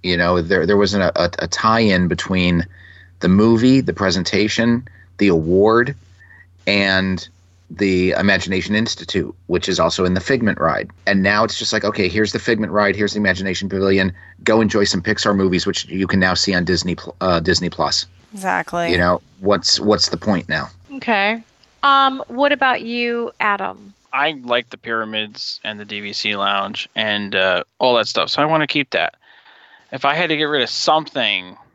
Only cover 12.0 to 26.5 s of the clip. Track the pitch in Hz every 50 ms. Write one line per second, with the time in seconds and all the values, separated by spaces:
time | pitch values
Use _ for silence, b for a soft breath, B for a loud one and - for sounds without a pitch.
12 | 98 90 87 107 107 104 - 117 - - 117 107 107 82 85 104 101 101 92 101
13 | 104 98 - 104 104 95 92 92 95 98 92 - 101 92 101 95 98 98 98 95
14 | 95 95 90 B B B B B - - 110 113 113 101 110 107 101 - - 92
15 | 82 107 107 - - 110 101 98 95 92 90 87 - 101 92 - - - - 95
16 | 95 87 101 98 92 92 90 - - 101 95 87 87 85 90 82 - 90 85 -
17 | - - - _ 95 95 90 82 80 92 87 - 90 85 - - 78 69 - -
18 | - - _ _ _ _ 220 196 190 185 185 180 165 - - 175 170 170 180 180
19 | - - 90 - _ _ _ _ 95 101 101 92 - - - - - 104 104 -
20 | - - - 85 - 107 98 85 - - 78 76 71 - - - - - 277 269
21 | - 247 226 196 196 208 226 233 226 _ _ _ _ _ _ _ - 277 277 269
22 | 269 269 262 262 - - 240 247 285 285 285 269 277 262 247 - - 226 233 240
23 | 240 240 240 233 233 233 - _ - 208 202 196 190 190 190 196 202 196 202 _
24 | _ _ - 131 143 156 156 135 123 123 120 123 123 _ - - - 117 117 113
25 | 110 107 110 110 110 107 104 - - - - - - 107 107 104 104 104 107 104
26 | 104 101 101 - - 107 104 98 98 101